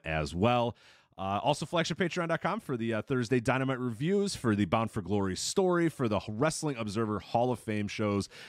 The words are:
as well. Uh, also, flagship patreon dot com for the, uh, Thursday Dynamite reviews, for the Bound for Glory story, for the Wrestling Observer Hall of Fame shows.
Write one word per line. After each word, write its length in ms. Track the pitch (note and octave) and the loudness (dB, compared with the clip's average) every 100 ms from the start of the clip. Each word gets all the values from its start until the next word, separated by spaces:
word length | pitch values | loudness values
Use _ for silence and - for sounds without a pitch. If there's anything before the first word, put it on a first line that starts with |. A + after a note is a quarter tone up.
as 300 | - D#2 D2+ | -2 -2 -2
well. 420 | E2+ A2+ B2 A#2+ - - - _ - | 2 2 4 0 -4 -14 -20 _ -8
Uh, 200 | F#2+ G2+ | -2 0
also, 240 | C3 D3 D#3 | 0 0 0
flagship 320 | F3 D#3 E3 | -2 0 0
patreon 280 | F3 F3+ E3 | -2 -2 -2
dot 140 | E3 | -2
com 180 | F3 G#3+ | -2 -4
for 160 | - | -4
the, 200 | B2 A2+ | -4 -2
uh, 80 | A2 | -2
Thursday 360 | - C3 A2+ B2+ | 0 -2 2 2
Dynamite 400 | A#2 B2+ C3+ B2+ | 2 0 0 -2
reviews, 560 | B2 G#2+ D#3 G3+ G3+ | -2 -2 0 2 0
for 220 | - A#2+ G2+ | 0 2 4
the 80 | |
Bound 260 | G2+ A2+ A2+ | 4 2 0
for 120 | - | -4
Glory 340 | E2+ G2+ G2 F2+ | -2 0 0 -2
story, 540 | - - F#3 F3 E3 | -2 2 4 4 2
for 180 | - D#3+ | 0 0
the 100 | G2+ - | 0 -2
Wrestling 500 | G#2+ D3+ - D#3 A#2+ | -2 -2 0 -4 -4
Observer 420 | G#2+ G2+ A2 G#2 | -4 -2 -2 -2
Hall 320 | - A#2+ B2 | -2 0 2
of 60 | A#2+ | 0
Fame 280 | - G#2+ G#2 | -2 -4 -4
shows. 440 | - G#2 G2+ F#2+ - | -2 0 0 -2 -8